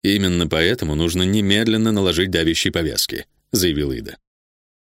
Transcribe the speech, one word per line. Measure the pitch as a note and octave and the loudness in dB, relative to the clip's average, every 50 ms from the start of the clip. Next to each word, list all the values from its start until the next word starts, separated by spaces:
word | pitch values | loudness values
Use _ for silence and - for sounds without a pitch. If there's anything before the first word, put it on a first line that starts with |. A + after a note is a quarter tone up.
| - | 2
"Именно | G2+ G2+ G#2 G2 F#2 F2+ F2 E2+ | 2 2 2 2 2 2 0 0
поэтому | D#2 D#2+ D#2+ E2 F#2 A#2+ B2 - - D2+ | 0 2 2 2 2 2 0 -2 -2 -2
нужно | D2 E2 E2+ E2+ F2+ F#2 | 0 0 0 0 0 0
немедленно | F#2 G2+ G#2+ G2+ G2 G2+ G#2 A2+ A2+ A2 A2 A2 A2+ | 2 2 2 2 2 2 2 2 2 2 2 2 2
наложить | A2 G2+ G2 F#2 E2 E2 F#2+ F#2+ | 2 2 0 0 0 0 0 0
давящие | F2 E2+ E2 D#2+ E2 - - - - | 0 0 0 0 0 0 -2 -2 -2
повязки", | F2 E2 D2+ - - - - - - - _ _ _ _ _ | -2 -4 -2 -4 -4 -6 -6 -8 -12 -12 _ _ _ _ _
заявила | - G#2 F2+ F2 D2+ D2 D2 C#2 C2 | -2 0 0 0 0 -2 -4 -4 -4
Ида. | A#1 G#1+ - - _ _ _ _ _ _ _ _ _ _ _ _ _ | -8 -10 -14 -18 _ _ _ _ _ _ _ _ _ _ _ _ _